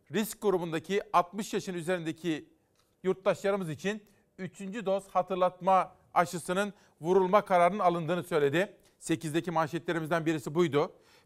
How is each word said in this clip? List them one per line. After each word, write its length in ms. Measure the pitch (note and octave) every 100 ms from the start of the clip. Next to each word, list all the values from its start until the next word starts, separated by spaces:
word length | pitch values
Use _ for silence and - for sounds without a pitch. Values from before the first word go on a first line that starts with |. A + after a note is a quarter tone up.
| -
risk 300 | E3 G#3 -
grubundaki 600 | G#3 F3+ E3+ D#3 D#3 G3+ -
altmış 400 | F3 F3 G3+ -
yaşın 200 | G#3 -
üzerindeki 760 | F3 D#3+ F3+ D#3+ - F3 D3 - _ _ _ _ _
yurttaşlarımız 680 | F#3 F#3+ G3+ - G3 G3+ E3
için 340 | C#3 F#3+ G#3+ - _ _ -
üçüncü 480 | F#3 - G3 A3+ G3
doz 220 | G3 F#3+
hatırlatma 880 | F#3 F3+ F#3 F3+ F3+ F3+ F#3+ D#3+ - _
aşısının 600 | - E3+ F3 - F3+ G#3 - _ _
vurulma 440 | D#3 F#3+ F3+ G#3 G#3
kararının 340 | F3+ F3 F3+
alındığını 440 | F3+ F3 D#3+ F3
söyledi. 540 | C3+ E3 C#3+ D#3+ G#3 - _ _
Sekizdeki 520 | - D#3+ D#3+ D#3+ E3
manşetlerimizden 760 | D#3+ D#3 E3 - E3 D#3 E3+ D#3+
birisi 300 | D#3+ - D#3+
buydu. 360 | E3+ C#3+ F3 - _ _